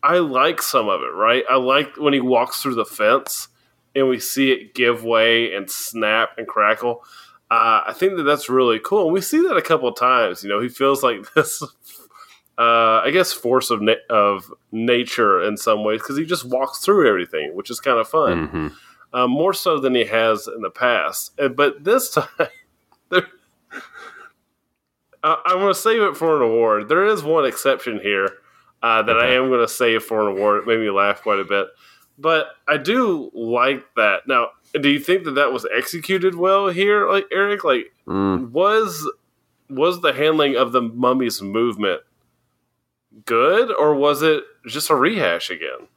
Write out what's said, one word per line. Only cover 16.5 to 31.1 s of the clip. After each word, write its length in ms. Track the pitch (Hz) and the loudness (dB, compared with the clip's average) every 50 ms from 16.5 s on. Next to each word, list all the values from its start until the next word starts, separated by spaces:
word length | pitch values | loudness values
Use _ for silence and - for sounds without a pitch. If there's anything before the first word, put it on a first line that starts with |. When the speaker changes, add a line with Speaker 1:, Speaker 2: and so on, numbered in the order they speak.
| 127 127 135 131 - - | -4 -4 -4 -4 -6 -6
Speaker 1:
through 280 | - - 202 202 160 123 | 0 2 4 6 6 4
everything, 460 | 104 92 87 - - 80 73 73 80 | 4 2 -2 -4 -6 -6 -6 -6 -8
which 140 | 92 101 - | -12 -12 -10
is 120 | 123 - | -12 -8
kinda 240 | - 139 127 117 110 | -2 0 0 0 0
fun. 440 | - - 160 151 120 90 85 80 73 | 0 -2 0 0 0 0 -2 -4 -6
Speaker 2:
Mm-hmm. 180 | - 85 78 73 - - _ - _ _ - _ - | -6 -6 -6 -6 -10 -14 _ -20 _ _ -20 _ -2
Speaker 1:
Uh, 140 | 127 127 | -2 0
more 260 | 123 123 143 160 190 190 | 0 2 2 0 0 -2
so 260 | - - 185 160 147 | -2 -2 -2 -2 0
than 140 | 135 135 127 | 0 0 0
he 100 | 123 113 | 0 0
has 420 | 104 110 113 113 113 110 104 - | 0 0 0 2 2 0 -2 -4
in 160 | - 110 113 107 | -12 -12 -10 -10
the 80 | 95 | -10
past. 640 | - - 127 123 120 104 78 76 - - - - _ - | -8 -2 0 0 0 0 -2 -4 -6 -8 -12 -12 _ -4
Uh, 100 | 143 135 | -2 -2
but 340 | 123 135 143 143 139 - 143 | 0 0 0 0 0 -2 -2
this 260 | 175 220 262 247 - | 0 0 0 0 0
<laughs> 40 | - | -2
time, 120 | 156 - - - - 165 - - - _ _ _ _ _ _ _ _ _ _ | -4 -4 -4 -4 -6 -6 -6 -6 -20 _ _ _ _ _ _ _ _ _ _
there, 160 | 175 185 180 - - _ _ _ _ _ _ _ - - - - - - - - - - - - _ _ _ _ _ _ _ _ _ _ _ _ _ _ _ _ _ _ - | -2 -2 -2 -2 -16 _ _ _ _ _ _ _ -18 -18 -18 -18 -20 -20 -20 -20 -20 -20 -20 -20 _ _ _ _ _ _ _ _ _ _ _ _ _ _ _ _ _ _ -2
uh, 140 | 156 160 156 - | 0 0 0 0
I'm 140 | 175 185 185 | -2 0 0
gonna 160 | 196 202 185 | 2 0 0
save 280 | 185 - 220 226 233 214 | 0 0 0 2 2 2
it 140 | 196 151 | 0 0
for 200 | - 160 165 156 | 0 0 2 2
an 60 | 147 127 | 2 2
award. 460 | 117 113 117 117 113 107 104 104 104 | 2 2 2 4 4 2 0 2 0
There 180 | 156 170 196 | 2 2 4
is 160 | 208 214 190 156 | 2 0 0 0
one 220 | 151 160 160 143 | 0 0 2 2
exception 560 | 131 110 - - 135 135 123 - 127 113 104 | 0 -2 -2 0 0 0 0 -2 -8 -8 -6
here, 300 | 92 101 101 98 98 95 - - _ _ _ _ _ _ _ _ - | -4 -2 0 0 0 -2 -4 -8 _ _ _ _ _ _ _ _ 0
uh, 200 | 117 110 113 110 | 0 2 2 2
that 140 | 110 117 113 | 2 2 2
I 80 | 120 | 2
Speaker 2:
Okay. 100 | 127 127 | 2 2
Speaker 1:
am 140 | 127 131 131 | 2 2 2
gonna 180 | 127 120 117 113 | 2 2 2 0
save 340 | - - 127 117 113 110 110 | 0 0 0 2 2 0 -2
for 160 | - 113 110 107 | -2 -2 0 0
an 140 | 104 98 | 0 0
award. 260 | 95 101 104 104 104 - | 0 2 2 2 2 0
It 40 | |
made 120 | 117 117 113 | 0 -2 0
me 100 | 113 104 | 0 -2
laugh 320 | 98 98 101 101 | 0 0 2 2